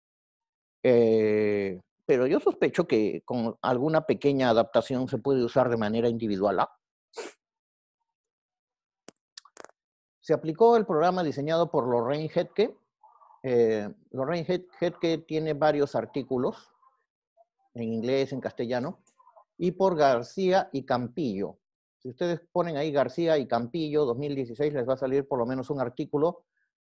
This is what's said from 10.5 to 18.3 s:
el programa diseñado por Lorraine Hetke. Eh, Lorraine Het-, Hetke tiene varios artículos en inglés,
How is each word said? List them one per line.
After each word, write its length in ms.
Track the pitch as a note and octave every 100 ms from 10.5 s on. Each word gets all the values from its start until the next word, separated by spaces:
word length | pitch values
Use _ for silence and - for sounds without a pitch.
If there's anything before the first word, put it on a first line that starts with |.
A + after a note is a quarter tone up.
| D#3 A#3 A#3
el 100 | G#3
programa 360 | D#3 E3+ F#3
diseñado 480 | E3 C3 D3 E3 E3
por 160 | D#3 B2
Lorraine 440 | A#2+ A#2 D3 D#3
Hetke. 420 | E3+ F3 - A#3 - _ _ _ _ - -
Eh, 500 | C3+ A#2+ A2+ A2 G#2 - _
Lorraine 360 | B2+ C3+ E3+ D#3+
Het-, 200 | F3+ F3+ -
Hetke 380 | F3 E3+ E3+ D#3+
tiene 340 | - D#3 D#3
varios 400 | C#3+ D3+ D3 C#3+
artículos 760 | B2 A2 C#3+ B2 B2+ C#3 - _ _ _ _ _ _ _ _ _ _ _
en 180 | A#2+ A2+
inglés, 400 | A2+ A#2 C3+ C3+